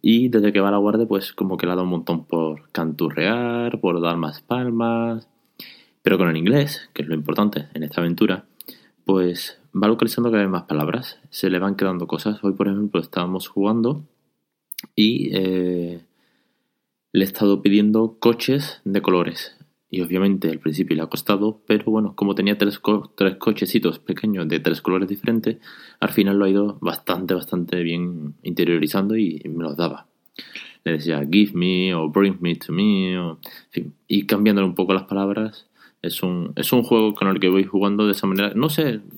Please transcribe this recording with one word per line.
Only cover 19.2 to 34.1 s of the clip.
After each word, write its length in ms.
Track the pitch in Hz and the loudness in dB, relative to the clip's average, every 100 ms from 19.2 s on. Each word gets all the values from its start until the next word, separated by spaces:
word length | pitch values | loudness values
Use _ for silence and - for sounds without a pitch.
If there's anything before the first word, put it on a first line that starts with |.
| 85 - - _ - _ _ | 2 -4 -14 _ -20 _ _
Y 120 | 95 | -6
obviamente 480 | 85 92 98 98 82 | -2 2 2 2 0
al 80 | 80 | -2
principio 360 | 78 76 92 | -4 -2 0
le 80 | 80 | 0
ha 40 | 80 | -2
costado, 560 | - - 101 104 107 _ | -6 -2 0 0 -4 _
pero 200 | 107 107 | 0 2
bueno, 280 | 110 104 | 0 0
como 200 | - 101 | 0 -2
tenía 240 | 98 101 104 | 0 0 2
tres 200 | 104 101 | 0 0
co-, 320 | - 107 - - | 0 0 -2 0
tres 200 | 95 95 | 0 2
cochecitos 640 | - 107 98 117 85 82 | -2 0 0 2 0 -2
pequeños 480 | - 90 110 95 82 | -6 -4 -2 -2 -2
de 140 | 80 | 0
tres 220 | 78 78 | 0 -2
colores 260 | - 92 92 | 0 0 0
diferentes, 480 | 101 - 113 110 117 - - - _ | -4 -2 0 -2 -6 -12 -20 -20 _
al 120 | - | -2
final 280 | - 98 101 | 2 2 4
lo 60 | |
ha 60 | 98 | 2
ido 260 | 98 104 - | 2 0 -2
bastante, 500 | 87 82 - 90 90 | -6 -6 -4 -4 0
bastante 500 | 92 - 90 85 90 | -4 -2 -4 -4 -2
bien 520 | 85 87 87 87 76 73 | -2 -2 -4 -6 -10 -10
interiorizando 720 | - 85 85 85 76 98 98 110 | -8 -2 2 2 2 0 0 0
y 240 | 101 76 73 | -2 -4 -8
me 160 | 80 | -6
los 140 | 82 73 | -6 -4
daba. 280 | 85 71 - _ _ - - - - - | -4 -4 -18 _ _ -20 -20 -18 -20 -10
Le 80 | - | -4
decía, 340 | 78 76 76 73 | -2 -2 -4 2
"Give 220 | 92 101 | 2 2
me", 400 | 85 90 90 92 | 2 0 0 0
o 160 | 87 78 | -2 0
"Bring 260 | 78 98 95 | 2 2 2
me 140 | 87 82 | -4 -4
to 140 | - | -4
me", 480 | 80 104 98 92 92 | 0 2 2 0 -4
o, 120 | 87 | -6
en 400 | 80 - - _ | -10 -16 -20 _
fin, 240 | - 85 - | -8 -8 -14
y 200 | _ | _